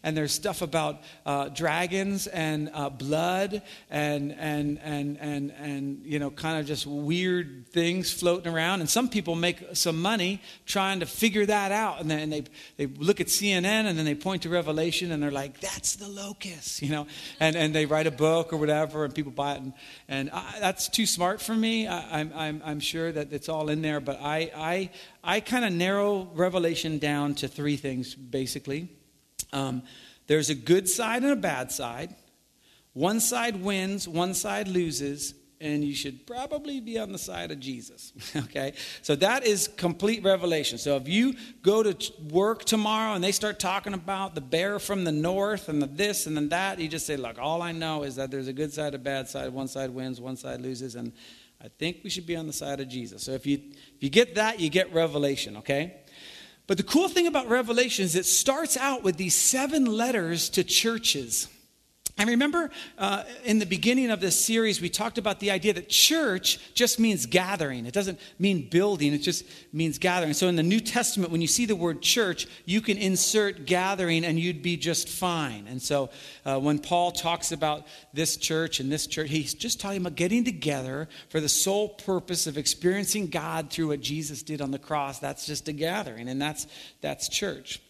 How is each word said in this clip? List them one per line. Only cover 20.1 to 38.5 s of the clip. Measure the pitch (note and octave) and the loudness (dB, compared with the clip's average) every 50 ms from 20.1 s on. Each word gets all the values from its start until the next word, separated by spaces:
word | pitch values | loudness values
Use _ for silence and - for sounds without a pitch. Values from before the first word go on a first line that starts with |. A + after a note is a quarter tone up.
| C3+ C3+ C3+ D3 | -4 -4 -4 -4
I, | D3+ F3 F#3 - - A3 | -6 -8 -8 -8 -8 -2
that's | G3+ F#3 F#3+ - - - | 0 0 0 0 -4 -2
too | - - A3+ | 0 2 2
smart | - - F3 F3 F3+ G3+ - | 2 2 2 2 0 0 0
for | - - A3+ | -2 0 0
me. | A3 A3 A3+ A3+ A3+ A3 G3+ | 2 2 2 2 0 0 -2
I, | F3 F3 D3 G#2+ D#3+ D3+ | -4 -6 -6 -4 -4 -4
I'm, | D#3 D#3 D3+ | -4 -4 -4
I'm | D#3+ D#3+ D3+ D3+ D3+ D3+ | -6 -4 -4 -4 -6 -6
I'm | D#3 D3 D3 | -6 -6 -4
sure | C#3+ - - E3 E3 E3 | -4 -4 -2 -2 -4 -2
that | D#3+ D3+ D3 C#3+ | -2 -4 -4 -4
it's | D3+ C#3 - - | -8 -8 -4 -4
all | D#3+ D#3 D#3 D3+ | -2 -2 0 0
in | D3+ D#3 | 0 0
there, | D#3 D#3 D3+ D3 | 0 0 -2 -2
but | C3 C#3 C#3 - | -2 -4 -6 -4
I, | C#3 D3 D3+ D#3+ E3 D#3+ - | -4 -2 -2 -2 -2 -4 -6
I, | D#3 D#3 D#3+ F3 F#3+ F#3+ F#3 - - - - - _ | -6 -4 -2 -2 -2 -2 -6 -10 -16 -20 -20 -20 _
I | - E3+ F#3 A3 | -2 0 0 0
kinda | - - A#3+ B3 A#3+ G#3 | 0 0 0 2 2 2
narrow | F3 E3+ F3 F#3 G3 G3+ G3+ G#3 G#3 F#3+ F#3 F3+ E3 | 2 2 2 2 2 2 4 2 2 0 -2 -4 0
Revelation | D#3 F3+ F#3 F3+ F#3 E3+ E3 E3 E3 - D#3+ D#3 D3 | 2 2 2 4 2 2 2 2 0 -2 -2 -2 0
down | D3+ D3 D3 C#3+ D3 C#3+ C#3+ | 0 0 2 2 0 0 0
to | - - B2+ | -2 -4 -6
three | - - C#3+ D3 D3 | -4 -2 0 0 0
things, | C3 - C#3 C3 B2+ B2 - - | 0 -2 -4 -4 -4 -6 -6 -10
basically. | - C3 B2 A#2+ C3+ C3 A#2+ - B2+ - C#3 C3+ D3+ E3+ F3 - - _ _ _ _ _ _ _ - - _ | -16 -10 -4 -4 -2 -2 -2 -6 -8 -6 -6 -6 -6 -6 -10 -14 -20 _ _ _ _ _ _ _ -10 -10 _
Um, | - C3+ C3+ C3 B2+ B2+ B2+ - - - - - - _ _ | -2 -2 -2 -2 -4 -6 -6 -10 -20 -20 -20 -20 -20 _ _
there's | - D3 D#3 C#3+ D3+ | 2 2 4 4 0
a | D3+ | -2
good | C3 A2+ C3+ F3 F#3+ F#3+ F3+ | -2 4 4 4 4 6 0
side | - - A#3 A3 A3+ B3 | 0 0 0 0 0 2
and | B3+ C#4 | 2 2
a | C#4+ | 2
bad | A3+ - F3 C#3+ B2+ B2+ B2 | 2 0 -2 -2 -2 -4 -6
side. | - - C3+ A#2 A#2 B2+ D3+ F3+ G3 - _ _ _ _ _ _ _ _ _ _ _ _ _ _ | -6 -6 -6 -6 -6 -8 -10 -12 -14 -20 _ _ _ _ _ _ _ _ _ _ _ _ _ _
One | _ B2 D3 F#3 G#3 A3+ | _ 0 2 2 4 2
side | A3 - B3 A#3+ A#3 A#3+ G#3 F#3+ | 2 0 0 0 0 -2 -2 -2
wins, | F3+ G#3 G3+ F#3+ F#3 F#3+ G3 G3+ - | -2 0 0 0 0 -2 -2 -4 -6
one | F3 D#3+ E3 F3 F#3+ F#3 | -2 0 0 0 0 0
side | - - G#3 G3+ G3+ G#3+ F#3+ | -2 -2 -2 -2 -2 -2 0
loses, | F#3 F3+ F3 D#3+ C#3 B2+ C#3+ C#3 C#3+ D3 - - - - _ _ _ _ | 2 2 2 2 -2 -2 -4 -4 -4 -4 -8 -8 -10 -12 _ _ _ _
and | D#3+ D3+ D3 D3 D3 | -4 -2 0 0 0
you | C#3+ C#3+ | 0 -2
should | C3+ - C#3 B2+ B2 - | -4 -6 -6 -8 -10 -14
probably | - A#3+ B3 C4+ D4 D4+ D4 D4 D4 C#4 C4+ | -12 -8 -8 -6 -4 -6 -6 -6 -6 -8 -6
be | A3 A#3 A3+ A3+ | -6 -6 -6 -6
on | G#3+ F#3+ | -6 -6
the | G3 E3+ | -8 -10
side | - - F3+ F3 F3 D#3+ | -10 -8 -8 -8 -6 -8
of | D#3 C#3 | -8 -8
Jesus, | B2+ C3+ C3 A#2+ A2 - - - - - _ G2+ - | -8 -8 -8 -8 -12 -16 -18 -20 -20 -20 _ -16 -16
<laughs> | - - | -6 -6
okay? | D3+ A#2+ - | -6 -6 -4